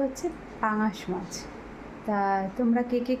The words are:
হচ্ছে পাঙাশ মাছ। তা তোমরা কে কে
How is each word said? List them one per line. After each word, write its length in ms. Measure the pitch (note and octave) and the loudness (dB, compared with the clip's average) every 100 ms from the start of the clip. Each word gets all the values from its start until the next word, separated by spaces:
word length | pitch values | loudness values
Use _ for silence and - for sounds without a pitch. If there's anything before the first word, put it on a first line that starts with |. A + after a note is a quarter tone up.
হচ্ছে 240 | C4+ - F4 - - - | 0 0 -4 -4 -10 -2
পাঙাশ 360 | A3 G#3+ G#3+ - - | 0 4 2 0 -2
মাছ। 220 | - F#3 - - - - - - - - | -4 -4 -8 -10 -12 -12 -14 -14 -8 0
তা 140 | G3+ G3 G3 F#3+ G3 | 2 4 2 2 2
তোমরা 260 | A#3+ A#3 | 4 4
কে 160 | A#3+ B3 | 4 2
কে 160 | A#3+ B3+ | 2 0